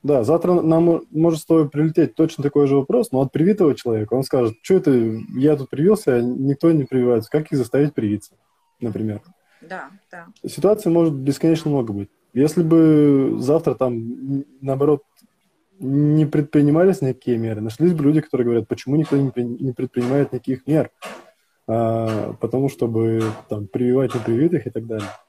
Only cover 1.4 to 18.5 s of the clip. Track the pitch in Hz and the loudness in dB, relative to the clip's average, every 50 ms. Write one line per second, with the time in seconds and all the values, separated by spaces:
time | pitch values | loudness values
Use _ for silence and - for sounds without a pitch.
1.4 | - _ 165 160 156 139 - 143 156 160 156 - 156 - - - 160 160 - - | -2 _ 2 2 2 2 0 0 0 0 2 0 0 0 0 -2 -2 -2 -2 -4
2.4 | 139 143 - 147 143 139 139 139 135 - 202 247 226 - - 131 139 135 _ 139 | -6 -2 2 2 2 4 2 2 0 0 0 -2 -2 0 0 -2 -2 0 _ 0
3.4 | 156 190 214 202 185 151 131 - - 120 113 110 107 107 - 127 139 - - 135 | 2 2 2 2 2 0 0 0 -2 -4 -2 -2 -2 -2 -2 -4 -2 0 0 0
4.4 | 120 113 110 _ _ - 190 190 - 151 135 123 113 110 110 113 - - - 123 | 0 0 -2 _ _ 0 0 2 4 4 2 2 2 0 -4 -6 -10 -10 -6 0
5.4 | 135 151 156 143 135 - - 127 151 190 214 196 - - 127 120 120 123 123 131 | 2 2 2 0 -2 -10 -4 0 2 2 2 2 2 0 0 2 0 -2 -2 -2
6.4 | 135 139 139 139 - 165 165 156 135 - - 131 123 123 123 113 110 - - 151 | -2 -2 -2 2 2 2 2 2 0 0 0 0 2 2 2 2 0 0 -2 -4
7.4 | 156 - - 139 123 110 - 131 143 147 - - 113 104 104 101 - - _ _ | -2 -2 -2 -4 -4 0 0 0 0 0 0 -2 -2 -2 -4 -4 -6 -12 _ _
8.4 | _ _ _ _ _ _ _ _ - 117 101 101 110 110 104 101 _ - _ _ | _ _ _ _ _ _ _ _ -8 -8 -6 -6 -6 -6 -6 -8 _ -18 _ _
9.4 | _ _ _ _ - 165 185 180 143 139 190 196 _ _ - 175 170 - - _ | _ _ _ _ -18 -16 -16 -16 -16 -18 -20 _ _ _ -20 -20 -20 -20 -20 _
10.4 | _ - - - 143 190 214 214 - 185 165 170 170 165 151 135 131 139 139 - | _ -14 -10 -2 0 0 0 2 0 0 2 2 2 2 0 -2 -2 -4 -4 0
11.4 | - 160 165 156 160 156 147 139 120 113 104 101 101 - _ _ _ _ _ 120 | 0 0 0 0 0 -2 -2 -2 -2 -2 -6 -8 -8 -10 _ _ _ _ _ 0
12.4 | 139 156 156 180 170 160 160 165 160 156 156 151 147 147 143 139 135 120 110 107 | 0 2 2 0 2 4 4 6 6 6 6 6 6 4 4 4 2 0 -2 -2
13.4 | 123 127 147 165 165 151 127 - 131 127 120 117 113 117 123 131 131 135 139 139 | 0 0 0 2 2 -2 -2 0 -2 -2 -2 -4 -8 -8 -10 -10 -8 -6 -6 -6
14.4 | 139 _ _ _ 135 135 135 135 143 147 151 143 _ _ _ _ _ _ _ _ | -6 _ _ _ -6 -6 -2 0 2 2 2 0 _ _ _ _ _ _ _ _
15.4 | _ _ _ _ _ _ _ _ - 131 139 143 147 147 151 156 156 147 - 151 | _ _ _ _ _ _ _ _ -6 -2 0 2 2 4 4 2 2 2 0 -2
16.4 | 147 143 - 151 143 143 147 160 180 196 180 185 143 131 123 - _ - 120 113 | -4 0 2 2 4 4 4 4 4 2 2 2 -2 -4 -4 -4 _ -2 -2 -2
17.4 | 113 113 110 104 107 113 110 - 151 180 180 156 143 143 156 156 - - - 123 | -2 -4 -4 -6 -6 -8 -4 0 0 0 2 2 2 2 2 2 0 -2 -2 -2
18.4 | 120 120 | 0 2